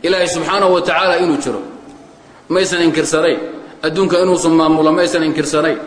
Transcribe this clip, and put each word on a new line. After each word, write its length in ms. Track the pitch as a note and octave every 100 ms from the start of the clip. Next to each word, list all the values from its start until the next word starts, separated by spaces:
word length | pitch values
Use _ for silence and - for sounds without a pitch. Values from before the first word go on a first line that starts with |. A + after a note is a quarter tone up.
Ilaahay 240 | E3+ F#3 F3
subxaanahu 460 | E3 D#3+ G3 F#3+ F3+
wa 60 |
tacaala 420 | F3 E3 F#3 E3+
inuu 140 | F3 C#3+
jiro, 220 | C3 G2+ - - - - - - - - -
maysan 320 | F3 F#3 F3
inkirsanayn. 560 | E3+ D#3 D3 D#3+ E3 A#2 - - - -
Adduunka 400 | D#3 E3 F#3 F3
inuusan 320 | F#3 F3 E3
maamulo 400 | E3 D#3+ D#3 D#3
maysan 320 | E3 F3 F3
inkirsanayn. 560 | D#3+ D3+ C#3+ D3+ D#3 C#3